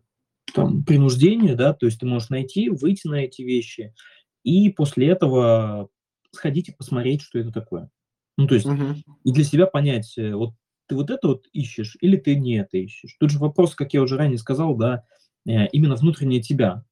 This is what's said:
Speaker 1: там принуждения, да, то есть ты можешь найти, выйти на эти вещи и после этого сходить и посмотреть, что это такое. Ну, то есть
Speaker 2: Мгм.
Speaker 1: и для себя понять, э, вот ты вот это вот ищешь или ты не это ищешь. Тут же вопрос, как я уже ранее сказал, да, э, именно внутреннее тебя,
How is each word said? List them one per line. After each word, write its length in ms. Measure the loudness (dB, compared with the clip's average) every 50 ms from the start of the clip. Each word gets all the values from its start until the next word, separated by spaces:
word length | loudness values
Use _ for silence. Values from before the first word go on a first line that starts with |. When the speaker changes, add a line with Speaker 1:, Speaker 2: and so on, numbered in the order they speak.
| _ _ _ _ _ _ _ _ -18 -6 -2
Speaker 1:
там 300 | 0 0 0 0 -2 0
принуждения, 680 | 2 4 4 4 4 4 4 4 2 4 4 2 2 2
да, 180 | 2 0 0 0
то 120 | 0 -2
есть 140 | -4 -4 -4
ты 60 | -6
можешь 240 | -4 -4 -4 -4 -6
найти, 400 | -6 -6 -6 -6 -4 -4 -2 -2
выйти 380 | -2 -2 -2 -2 -2 -2 -4 -6
на 80 | -4 -4 -6
эти 180 | -6 -8 -10 -6
вещи 520 | -4 -4 -4 -4 -6 -12 -16 -16 -16 _ _ -20 -20 _ _ _ _ _ _ -2
и 260 | 0 2 4 4 2
после 380 | 2 0 -2 -2 0 0 2 2
этого 840 | 4 2 2 2 2 2 4 4 4 4 2 -2 -4 -8 -10 -12 _ _ _ _ _ _ _ _ -18
сходить 360 | -6 -6 -4 -2 -4 -6 -6
и 40 | -12
посмотреть, 480 | -16 -10 -6 -4 -2 -2 -2 -2 -2 -4
что 160 | _ -6 -6
это 120 | -6 -6 -8
такое. 380 | -10 -10 -8 -10 -12 -12 -14 _ _ _ _ _ _ _ _ -2 0
Ну, 80 | 2 4
то 60 | 4
есть 140 | 2 2 0
Speaker 2:
Мгм. 340 | -2 -2 -2 -4 -6 -8 -12 _ -16 _ -2
Speaker 1:
и 80 | 0 2
для 120 | 2 2
себя 220 | 2 4 4 4
понять, 480 | 4 2 0 0 0 0 -2 -4 -8 -8 -6
э, 160 | -6 -4 -4
вот 200 | -4 -4 -6 -8 _ _ _ _ _ _ -6
ты 80 | -4
вот 140 | -4 -4 -4
это 180 | -4 -2 0 0
вот 180 | 0 0 _ _ -8
ищешь 420 | -8 -8 -8 -8 -10 -10 -10 -8 0 2
или 140 | 4 4 4
ты 180 | 4 0 0
не 200 | 0 0 0 -2 -2
это 200 | -2 -4 -4 -6
ищешь. 380 | -6 -6 -12 -20 -20 -16 -4 0
Тут 100 | 0 0 2
же 60 | 0
вопрос, 340 | -2 -2 2 2 0 0 0
как 180 | -6 -8 -2 0
я 80 | 0 0
уже 140 | 0 0 -2
ранее 200 | 0 -2 -2 -4
сказал, 380 | -4 -4 -4 -2 -2 -2 -2
да, 280 | 0 0 -2 -2 -4 -8 _ _ _ _ _ _ _ -6 -2
э, 200 | 0 0 0 2 2
именно 240 | 2 2 2 2
внутреннее 460 | 2 2 0 0 0 -2 0 0 -2 -2
тебя, 420 | -2 -2 0 0 0 0 -4 -12 _